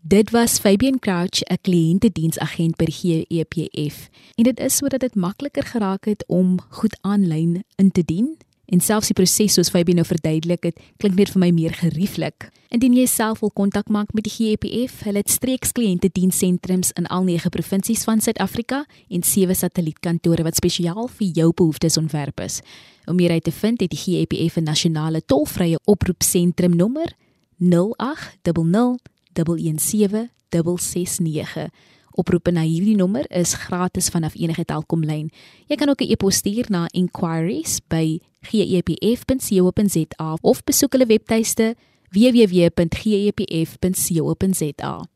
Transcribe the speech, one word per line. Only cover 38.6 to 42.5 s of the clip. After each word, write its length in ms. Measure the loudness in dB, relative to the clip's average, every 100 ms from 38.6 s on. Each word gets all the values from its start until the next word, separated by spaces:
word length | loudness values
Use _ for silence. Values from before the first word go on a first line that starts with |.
| 2 0
P 80 | 0 -2 0 -2
F 80 |
punt 160 | -2 -4
C 200 | 0 2
O 100 | 2
punt 200 | 2 0
Z 60 | 0 -4 -6
A 160 | -8 -2
of 220 | 0 0
besoek 280 | 0 0 2
hulle 140 | 2 4
webtuiste 680 | 2 2 -2 0 0 -2 -2 _ _ _
W 200 | 4 6
W 140 | 6
W 240 | 6